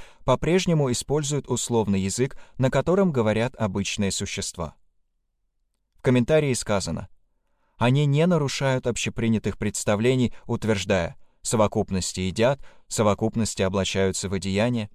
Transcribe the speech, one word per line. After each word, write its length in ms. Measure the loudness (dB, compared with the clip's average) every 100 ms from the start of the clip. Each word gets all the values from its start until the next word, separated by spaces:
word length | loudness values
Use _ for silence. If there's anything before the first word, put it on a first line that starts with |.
| -8 -8 0
по-прежнему 640 | 0 2 0 2 2 2
использует 580 | -2 -2 -2 0 -4 -2
условный 520 | -4 0 0 2 0
язык, 360 | 0 0 -2 -4 -16 -2
на 120 | 0
котором 420 | 2 2 2 2
говорят 420 | 2 2 2 0 -2
обычные 560 | -4 -2 -4 -2 -2
существа. 640 | -2 -6 -6 -8 -8 -10 -10 _ _ _ _ _ _ _ _ _ _ _ _
В 80 |
комментарии 500 | 2 2 4 4 4
сказано: 560 | -2 0 -2 -2 -8 -10 -18 _ _ _ _ _ _
«Они 260 | 2 4 4
не 220 | 4 4
нарушают 600 | 2 0 -2 0 0 -2
общепринятых 680 | -2 -4 -2 0 0 0 -4
представлений, 800 | -4 -4 -2 2 2 2 0 -2 -6
утверждая: 680 | -4 0 0 2 0 0 -8 -20 _
совокупности 800 | -4 2 2 2 -2 -2 -4 -4
едят, 400 | -4 2 2 0 -6 -20 _
совокупности 760 | -2 0 2 0 -2 -4 0
облачаются 680 | -2 0 -2 0 0 0 -4
в 60 | -6
одеяние». 560 | -2 0 0 -2 -6